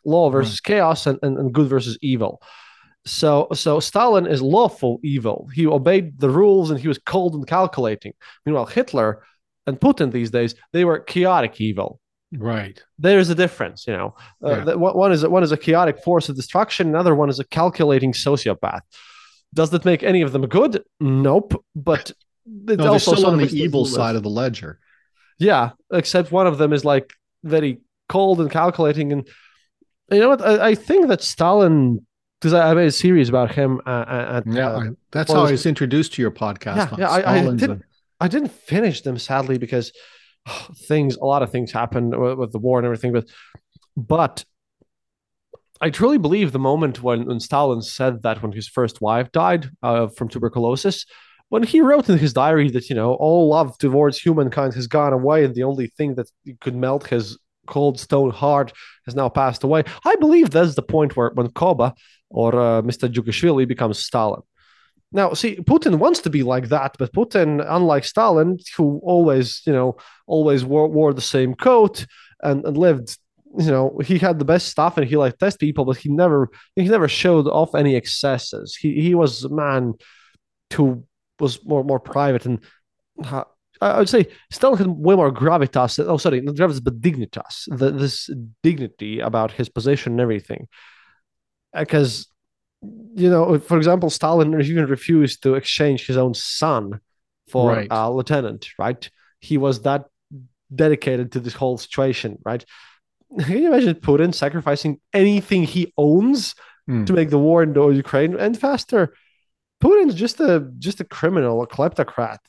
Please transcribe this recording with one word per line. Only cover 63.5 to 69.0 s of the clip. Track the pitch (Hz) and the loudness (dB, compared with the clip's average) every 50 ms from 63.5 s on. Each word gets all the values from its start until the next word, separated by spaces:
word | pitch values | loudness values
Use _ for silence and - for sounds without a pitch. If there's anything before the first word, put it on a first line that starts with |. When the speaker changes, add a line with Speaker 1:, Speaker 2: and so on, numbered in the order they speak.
| 147 131 131 | 2 2 0
Speaker 1:
becomes | 120 123 - 123 107 101 - - | 0 -2 -2 -2 -2 -4 -6 -6
Stalin. | - - 120 110 104 - - - _ _ _ _ _ _ _ _ _ _ _ _ _ | -4 -2 -2 -2 -2 -4 -6 -10 _ _ _ _ _ _ _ _ _ _ _ _ _
Now, | - 202 196 - | -2 0 0 0
see, | - - - 226 196 | 0 -4 -4 -6 -6
Putin | 180 175 - 277 330 - 277 170 156 | -4 0 2 2 4 4 2 2 4
wants | 226 330 349 - | 4 2 2 0
to | - 165 | -2 -2
be | 147 143 | -2 0
like | 127 123 127 127 127 113 | 0 0 0 -2 0 0
that, | 151 143 135 135 - - | -2 -2 -2 -4 -6 -6
but | 131 - - | -8 -4 -2
Putin, | - 240 233 - 196 165 151 147 147 151 | -2 -2 0 0 0 2 2 0 -2 -2
unlike | - 160 180 180 165 147 143 - | -2 0 2 2 2 2 0 -2
Stalin, | - - 214 226 214 170 156 160 180 185 180 - - - | -2 0 0 2 4 4 4 2 2 0 -4 -8 -8 -2
who | - 156 143 143 151 | 0 0 0 0 -2